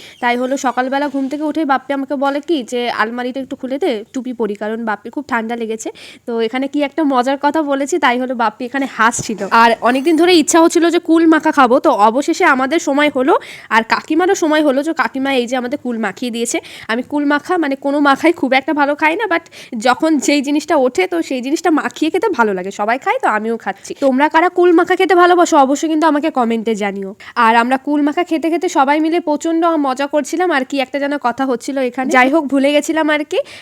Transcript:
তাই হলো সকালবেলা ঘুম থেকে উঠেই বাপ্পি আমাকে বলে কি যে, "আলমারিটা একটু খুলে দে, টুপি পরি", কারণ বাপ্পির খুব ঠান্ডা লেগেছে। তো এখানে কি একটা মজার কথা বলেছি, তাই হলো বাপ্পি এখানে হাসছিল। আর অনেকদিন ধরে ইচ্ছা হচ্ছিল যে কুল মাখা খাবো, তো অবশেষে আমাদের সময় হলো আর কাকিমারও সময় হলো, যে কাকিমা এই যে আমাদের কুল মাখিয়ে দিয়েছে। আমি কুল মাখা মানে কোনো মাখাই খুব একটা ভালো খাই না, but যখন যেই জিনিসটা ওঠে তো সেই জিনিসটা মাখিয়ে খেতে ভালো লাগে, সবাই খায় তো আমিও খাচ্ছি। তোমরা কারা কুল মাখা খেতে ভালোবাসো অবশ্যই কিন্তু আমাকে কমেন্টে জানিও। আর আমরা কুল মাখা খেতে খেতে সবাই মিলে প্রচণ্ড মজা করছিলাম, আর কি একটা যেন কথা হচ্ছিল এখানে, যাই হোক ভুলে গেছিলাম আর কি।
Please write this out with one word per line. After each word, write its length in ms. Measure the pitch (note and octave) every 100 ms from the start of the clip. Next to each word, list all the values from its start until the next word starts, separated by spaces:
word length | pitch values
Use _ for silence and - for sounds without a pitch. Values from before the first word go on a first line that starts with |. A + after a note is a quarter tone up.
| - -
তাই 160 | A#3+ A#3+
হলো 200 | B3+ C#4
সকালবেলা 520 | B3+ A#3+ B3+ C4+ D4
ঘুম 200 | C#4 C4+
থেকে 140 | D4
উঠেই 220 | D4+ D4+
বাপ্পি 280 | D4 C4 -
আমাকে 240 | C#4 C4+ C#4+
বলে 240 | C#4 C#4+
কি 220 | C#4+ D#4
যে, 280 | A3 B3 A#3+
"আলমারিটা 500 | - G#3+ A#3+ B3 C4+
একটু 160 | C4 -
খুলে 220 | B3+ C4+
দে, 260 | F#4 G#3+ A3+
টুপি 200 | C4 B3
পরি", 220 | A#3+ G#3+
কারণ 300 | G#3 G#3+ A3+
বাপ্পির 280 | A3+ G#3 A#3+
খুব 120 | D4 C#4
ঠান্ডা 280 | A#3+ A3+ A#3
লেগেছে। 340 | A3+ A3 E4 - - - -
তো 140 | A#3
এখানে 280 | A3+ B3+ C4+
কি 140 | D4
একটা 220 | C#4 E4
মজার 340 | D4 B3+ B3 C#4
কথা 200 | C#4+ D#4
বলেছি, 360 | C#4+ C#4 C#4 F4
তাই 200 | C4+ B3
হলো 160 | B3+
বাপ্পি 300 | A#3+ A3 -
এখানে 220 | B3 C4+ C#4
হাসছিল। 600 | - A3+ - - G3 F#3+
আর 200 | A#3 A#3 A3+
অনেকদিন 360 | A3+ B3+ C#4+ D#4
ধরে 180 | F4+
ইচ্ছা 260 | F4 - E4
হচ্ছিল 300 | E4 F4 E4
যে 80 | E4+
কুল 280 | E4+ E4 E4
মাখা 260 | D#4 D#4
খাবো, 260 | D4 B3+ C4
তো 120 | D#4+
অবশেষে 540 | A3 G#3+ A#3+ - D#4+
আমাদের 340 | F4 C4 C4 E4
সময় 320 | D4+ C#4 D4
হলো 240 | C4 C4 A#4+ - - -
আর 140 | A3+
কাকিমারও 520 | A3+ G#3+ - D#4 F#4
সময় 280 | F#4+ D#4+ D4+
হলো, 200 | D4+ C4
যে 100 | D4+
কাকিমা 420 | D4+ B3 C4+ C4+
এই 120 | C4+ A#3+
যে 100 | B3+
আমাদের 220 | A#3+ C#4+
কুল 160 | B3 A3+
মাখিয়ে 340 | A#3 - B3
দিয়েছে। 280 | A3+ A#3+ E4 - - -
আমি 140 | A3+
কুল 220 | B3+ D4
মাখা 340 | C#4+ D4 - F4+
মানে 160 | D4
কোনো 260 | C4+ C#4 C#4+
মাখাই 320 | C#4+ C#4 E4
খুব 200 | F4 C4+
একটা 200 | C4 C#4
ভালো 220 | D4+ C#4
খাই 220 | D4 D#4 F4
না, 80 |
but 160 | A4 E4 - - - A#3
যখন 400 | B3 B3+ D#4 D4+
যেই 240 | - D4
জিনিসটা 340 | C4+ D4 D4+ D#4+
ওঠে 300 | B3+ D#4 F#4
তো 160 | E4+
সেই 180 | - C4
জিনিসটা 300 | B3 E4 F4+
মাখিয়ে 400 | D4 A#3+ - D#4+
খেতে 180 | F4 A4+
ভালো 260 | D#4 G#3+
লাগে, 160 | F#3+ F#3+
সবাই 280 | - G#3+ B3+
খায় 200 | F#4+ B4+
তো 60 | C4+
আমিও 280 | G#3+ A3 A3+
খাচ্ছি। 380 | G3+ - - -
তোমরা 280 | C#4 C4 D4+
কারা 200 | D#4+ F4+
কুল 240 | F4+ F4+
মাখা 240 | E4+ F4 F4+
খেতে 180 | F4+
ভালোবাসো 420 | F4+ F4 F4 - D#4
অবশ্যই 340 | C4+ C#4+ D#4+
কিন্তু 160 | D#4 D#4+
আমাকে 240 | D4 D#4
কমেন্টে 440 | C#4+ A#3 A3+ G#3+
জানিও। 400 | G#3 G3+ G3 F#3+ - -
আর 220 | - A3+ A#3
আমরা 200 | A#3+ C4
কুল 260 | C#4+ D4
মাখা 220 | D4 D4+
খেতে 260 | F4 E4 E4
খেতে 180 | E4+ F4+
সবাই 320 | E4 C#4 D4+
মিলে 200 | D#4+ E4+
প্রচণ্ড 440 | D4+ D4 E4 E4 E4+
মজা 400 | D#4+ C#4 B3+ C#4+
করছিলাম, 440 | D4+ C#4+ D#4+ F4+
আর 140 | C#4+
কি 160 | C4 C#4
একটা 180 | B3+ C#4+
যেন 200 | C#4 C#4+
কথা 280 | A#3+ A#3 C4+
হচ্ছিল 320 | A#3+ - C#4
এখানে, 320 | B3+ B3 C4
যাই 200 | B3+ B3+
হোক 140 | D#4+
ভুলে 280 | C4+ C#4 C#4
গেছিলাম 380 | D4 D#4 D#4 D#4
আর 140 | D4+
কি। 140 | D4+ A4 - -